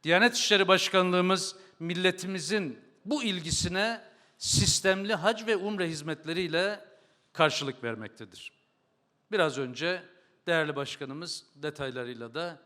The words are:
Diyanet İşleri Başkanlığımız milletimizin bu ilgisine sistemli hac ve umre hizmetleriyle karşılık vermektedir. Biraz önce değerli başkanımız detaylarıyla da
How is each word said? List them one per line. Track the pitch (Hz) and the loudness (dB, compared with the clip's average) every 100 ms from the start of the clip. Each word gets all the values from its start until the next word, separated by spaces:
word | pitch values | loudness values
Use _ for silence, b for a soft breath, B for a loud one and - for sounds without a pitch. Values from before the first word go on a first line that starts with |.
Diyanet | 147 175 233 240 | 4 4 4 2
İşleri | - 208 190 | 2 4 6
Başkanlığımız | 185 - 190 185 180 180 190 - - B B | 4 4 2 4 4 2 2 -2 -10 B B
milletimizin | 165 175 185 185 180 190 147 208 170 113 _ _ | -6 0 0 0 -6 -6 -2 -2 -2 -8 _ _
bu | 190 294 | -4 -2
ilgisine | 233 185 165 - 170 180 220 226 - b b b | 0 -2 -2 -2 0 0 -2 -2 -12 b b b
sistemli | - - 196 - 196 190 196 | 0 2 4 4 4 2 0
hac | 208 180 226 226 | 0 0 0 0
ve | 214 | -2
umre | 196 208 175 | 0 -2 -2
hizmetleriyle | 156 151 156 156 165 180 165 190 208 - b b b b - | -4 -8 -8 -6 -4 -2 0 0 -4 -14 b b b b 2
karşılık | 156 - 139 127 | 4 4 -6 -6
vermektedir. | 117 113 110 - 101 - - _ _ _ _ _ _ _ _ | -6 -8 -12 -16 -20 -18 -20 _ _ _ _ _ _ _ _
Biraz | 208 160 131 | 2 2 0
önce | 131 123 165 180 - b b b - | -6 -4 -4 -4 -8 b b b 0
değerli | 165 151 139 | 0 0 -4
başkanımız | 139 - 135 139 170 - _ | -6 -8 -12 -10 -10 -12 _
detaylarıyla | 143 147 147 135 127 123 120 117 | _ -10 -6 -8 -6 -10 -10 -10
da | 127 175 151 | -8 -8 -10